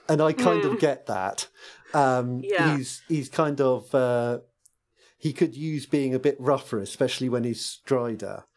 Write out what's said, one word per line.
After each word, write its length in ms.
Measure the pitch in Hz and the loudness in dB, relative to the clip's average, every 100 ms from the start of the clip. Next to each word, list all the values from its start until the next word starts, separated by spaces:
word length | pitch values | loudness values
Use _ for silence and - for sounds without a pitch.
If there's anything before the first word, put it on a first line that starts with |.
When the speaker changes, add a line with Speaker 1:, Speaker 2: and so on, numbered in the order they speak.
| - | 0
Speaker 1:
And 120 | 151 | 2
I 120 | 156 | 2
kind 320 | 160 180 170 151 | 2 2 4 2
of 80 | |
Speaker 2:
Mm. 60 | 220 | 2
Speaker 1:
get 260 | 151 131 - | 0 0 -4
that. 420 | 98 95 - - _ - - - | -4 -4 -4 -8 _ -20 -20 -4
Um, 480 | 151 135 127 123 127 | 2 4 2 0 -4
Speaker 2:
Yeah. 320 | 131 190 160 147 | -2 2 2 2
Speaker 1:
he's, 260 | 127 - - | -2 -10 -4
he's 220 | 156 131 | -2 -2
kind 320 | - 156 143 | 0 0 2
of, 320 | 131 127 127 135 | 2 2 0 0
uh, 440 | 123 120 120 120 - _ _ _ _ _ _ _ | 2 2 0 -4 -8 _ _ _ _ _ _ _
he 140 | 156 | -6
could 240 | - 165 127 | 0 0 0
use 300 | 160 151 - | -6 -6 -2
being 280 | 147 135 | 0 0
a 60 | 127 | 0
bit 160 | 147 139 | 0 0
rougher, 400 | 131 135 - 113 | 0 0 0 -6
especially 500 | 98 - 127 - 127 | -6 -2 -2 -2 -2
when 140 | 123 120 | -2 -2
he's 180 | 113 | -4
Strider. 800 | - - - 131 120 110 98 101 - | -8 -10 -2 -2 -2 -6 -8 -12 -16